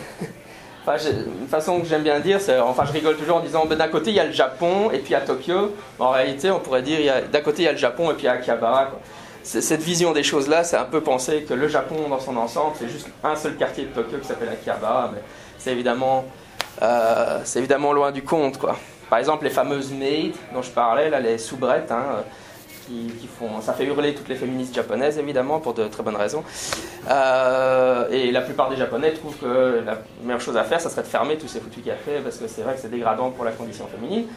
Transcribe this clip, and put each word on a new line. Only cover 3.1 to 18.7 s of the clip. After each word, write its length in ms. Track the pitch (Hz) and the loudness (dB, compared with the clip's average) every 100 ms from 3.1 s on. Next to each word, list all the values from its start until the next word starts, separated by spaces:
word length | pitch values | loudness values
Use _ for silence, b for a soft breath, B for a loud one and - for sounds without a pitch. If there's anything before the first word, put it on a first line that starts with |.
| 151 | 2
toujours 200 | 147 170 | 2 2
en 20 | |
disant, 260 | 139 156 160 | 2 2 2
ben, 100 | 156 | 2
d'un 120 | 160 | 2
côté, 220 | 160 160 | 2 2
il 60 | 202 | 2
y 40 | |
a 40 | |
le 80 | 156 | 2
Japon, 580 | 135 131 - 170 190 214 | 4 2 2 2 4 2
et 60 | 131 | 0
puis 160 | - 151 | 2 0
à 40 | |
Tokyo, 540 | - - - 180 208 B B - | 2 -2 0 0 0 B B 0
en 120 | 127 | 4
réalité, 400 | 131 135 139 - | 4 2 2 2
on 80 | 147 | 2
pourrait 220 | - 131 | 2 0
dire, 180 | 131 160 | 2 2
il 60 | 147 | 4
y 40 | |
a, 100 | 131 | 2
d'un 180 | - 147 | 4 2
côté, 220 | 147 147 | 2 2
il 20 | |
y 40 | 165 | 2
a 40 | |
le 60 | 139 | 4
Japon, 340 | 127 - 170 | 2 2 0
et 20 | |
puis 140 | - 135 | 2 2
à 40 | |
Akihabara, 520 | 123 - 117 117 127 139 | 2 2 2 4 4 2
quoi. 140 | - B B B B | -2 B B B B
C'est, 180 | - 220 | -6 -2
cette 220 | - 156 | 0 0
vision 300 | 156 170 170 | 0 2 4
des 100 | 151 | 4
choses-là, 400 | 143 156 139 160 | 2 2 4 4
c'est 140 | 170 131 | 4 2
un 80 | |
peu 160 | 127 156 | 0 0
penser 420 | 151 127 - 151 | 2 0 0 -2
que 100 | 151 | 0
le 140 | 127 151 | 0 2
Japon, 420 | 147 - 156 151 | 2 0 -2 -2
dans 120 | 131 | -2
son 160 | 131 123 | -2 -2
ensemble, 400 | 117 160 151 - | -2 0 -2 -2
c'est 100 | 117 | -6
juste 200 | 147 - - | -8 -12 -6
un 100 | 147 | -2
seul 220 | 151 151 135 | -2 -4 -2
quartier 280 | 127 - | -2 -2
de 60 | 131 | -6
Tokyo 280 | 123 113 107 | -4 -4 -6
qui 80 | - | -6
s'appelle 200 | 123 113 | -6 -6
Akihabara, 600 | 110 - 101 110 127 120 | -6 -4 -2 0 0 0
mais 80 | 104 B B B B | -4 B B B B
c'est 140 | - | -4
évidemment, 520 | 123 123 120 131 131 131 B B B - - | 0 0 0 2 0 0 B B B -10 0
euh, 600 | 113 120 113 113 117 - | 2 4 4 2 2 0
c'est 160 | - 123 | -2 -2
évidemment 340 | 131 139 147 | 2 2 4
loin 200 | 143 143 | 4 2
du 100 | 139 | 0
compte, 340 | 135 170 139 131 | 0 2 2 0
quoi. 200 | - | -2